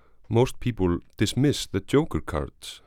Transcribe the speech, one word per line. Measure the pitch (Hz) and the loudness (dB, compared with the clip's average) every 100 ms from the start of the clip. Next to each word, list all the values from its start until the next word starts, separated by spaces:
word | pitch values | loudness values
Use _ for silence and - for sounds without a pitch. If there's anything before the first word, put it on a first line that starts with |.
| - - - | -20 -18 0
most | 113 131 - | 2 2 0
people | 120 110 90 87 - - | -4 0 0 0 -4 -2
dismiss | 107 120 143 - - | 0 2 2 2 -2
the | 101 | -6
joker | - 135 160 80 | 2 2 2 -2
cards, | - 76 67 - - - | -4 -4 -6 -10 -18 -18